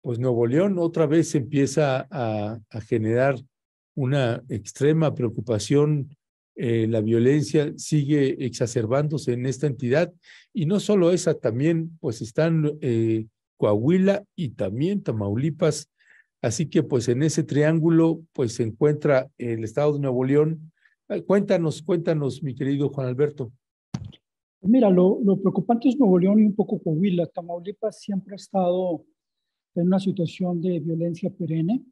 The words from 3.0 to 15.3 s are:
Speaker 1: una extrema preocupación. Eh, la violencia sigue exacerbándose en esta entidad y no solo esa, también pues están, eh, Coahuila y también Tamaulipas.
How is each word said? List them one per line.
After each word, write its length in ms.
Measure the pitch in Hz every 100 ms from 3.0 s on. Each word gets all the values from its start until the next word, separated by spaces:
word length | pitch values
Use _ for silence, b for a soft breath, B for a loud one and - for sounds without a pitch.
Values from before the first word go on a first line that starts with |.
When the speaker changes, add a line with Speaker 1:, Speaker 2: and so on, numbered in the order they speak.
| 110 117 139 139 - _ _ _ _
Speaker 1:
una 480 | - 131 143 123 117 -
extrema 640 | 110 98 - 147 160 156
preocupación. 1000 | 117 123 101 101 110 - 143 151 151 139 - _ _ _ -
Eh, 300 | 135 117 110
la 120 | 113
violencia 720 | 107 117 120 147 147 156 147 -
sigue 720 | - 151 139 147 135 131 127
exacerbándose 840 | - 123 - 110 131 151 151 -
en 120 | 120 127
esta 200 | 127 151
entidad 460 | 120 123 139 175 - b b b
y 140 | 247 151
no 140 | 202
solo 300 | - 208 170
esa, 240 | 175 180
también 640 | 147 123 113 151 170 165 -
pues 220 | 156 110
están, 560 | 110 - 160 160 147 151
eh, 460 | 143 117 113 113 110 _ _ _
Coahuila 680 | 117 104 123 185 190 196 - -
y 140 | 151
también 520 | - 101 107 160 202
Tamaulipas. 880 | - 113 101